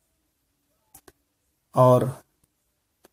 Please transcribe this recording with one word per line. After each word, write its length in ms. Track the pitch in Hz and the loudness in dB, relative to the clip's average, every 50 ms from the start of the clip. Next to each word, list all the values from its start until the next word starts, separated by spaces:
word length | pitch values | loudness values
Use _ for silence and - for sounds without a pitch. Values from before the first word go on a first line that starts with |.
| _ _ _ _ _ _ _ _ _ _ _ _ _ _ _ _ _ _ _ - _ _ _ _ _ _ _ _ _ _ _ _ _ _ - | _ _ _ _ _ _ _ _ _ _ _ _ _ _ _ _ _ _ _ -20 _ _ _ _ _ _ _ _ _ _ _ _ _ _ -2
और 360 | 127 127 127 127 123 120 127 135 - _ _ _ _ _ _ _ _ _ _ _ _ _ _ _ _ _ _ | 0 2 2 2 0 -2 -4 -10 -14 _ _ _ _ _ _ _ _ _ _ _ _ _ _ _ _ _ _